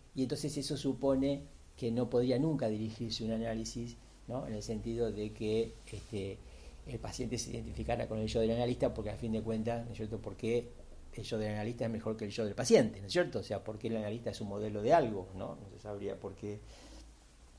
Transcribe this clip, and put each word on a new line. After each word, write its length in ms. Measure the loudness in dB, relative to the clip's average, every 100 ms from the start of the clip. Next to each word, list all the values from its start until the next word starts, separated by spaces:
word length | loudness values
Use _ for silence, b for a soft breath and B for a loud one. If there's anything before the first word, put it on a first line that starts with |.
| -6
y 100 | 0
entonces 320 | 0 0 -2 -2
eso 220 | -2 0
supone 720 | 0 2 4 4 4 2 -4 -16 -18 -4
que 160 | 0
no 180 | 2 4
podría 280 | 4 6 6
nunca 320 | 4 4 2
dirigirse 560 | 2 -2 -2 -4 -2 0
un 60 |
análisis, 680 | 0 0 -2 -2 -4 -6 -8 b b -6
¿no? 180 | -4 -2
En 80 |
el 80 | -4
sentido 500 | -2 -2 0 2 2
de 220 | 0 -4
que, 400 | -2 2 2 2 -4 -12
este, 460 | -12 -6 -4 -4 -6 B B B B -8
el 140 | -6
paciente 400 | -6 -4 -2 -2
se 120 | -2
identificara 560 | -6 -6 -4 0 0 0
con 120 | 0
el 80 | 2
yo 120 | 4
del 120 | 4
analista, 420 | 4 2 2 2
porque 180 | 0 -4
a 40 | -4
fin 160 | -2
de 100 | 0
cuentas, 440 | 0 0 0 -2 -4
¿no 60 |
es 60 | -6
cierto?, 220 | -4 -4
porque 500 | -6 -4 2 2 0 -8 -16 -16 -12
el 100 | -10
yo 160 | -4 -2
del 140 | 0
analista 320 | 0 -2 -2 -2
es 60 |
mejor 260 | -2 -2 -2
que 80 | -2
el 60 |
yo 140 | -2 -2
del 80 | 0
paciente, 440 | 8 8 8 2
¿no 80 | 0
es 60 |
cierto? 260 | 2 4 0
O 40 |
sea, 200 | -2 -4
porque 240 | -4 -4 -2
el 100 | -2
analista 320 | -2 -4 -4
es 120 | -4
un 80 | -4
modelo 320 | -4 -2 2
de 120 | 6
algo, 360 | 6 6 0 -6 -6
¿no? 200 | -8 -8
No 140 | -12
se 60 | -12
sabría 400 | -8 -6 -4 -4
por 160 | -8 -6
qué. 240 | -8 -8 -10 B B B B -20 -20 -20 -20